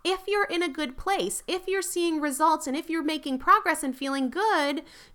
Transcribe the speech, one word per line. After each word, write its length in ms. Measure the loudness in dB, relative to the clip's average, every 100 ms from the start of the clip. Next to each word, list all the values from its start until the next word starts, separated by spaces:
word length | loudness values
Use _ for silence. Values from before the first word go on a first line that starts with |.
If 200 | -2 -2 0
you're 160 | 0
in 180 | 0 0
a 60 | -2
good 300 | -2 -4 -4
place, 440 | -2 0 0 -4 -4
if 200 | -4 -2
you're 140 | -2
seeing 380 | -2 0 0 0
results, 480 | -2 2 2 2 0
and 80 | -4
if 140 | -2
you're 120 | -2
making 380 | -2 -2 -4 0
progress 420 | 4 4 4 -2
and 160 | -2 -4
feeling 320 | -4 -2 -2
good, 540 | 0 2 2 2 -2 -6 -16 -20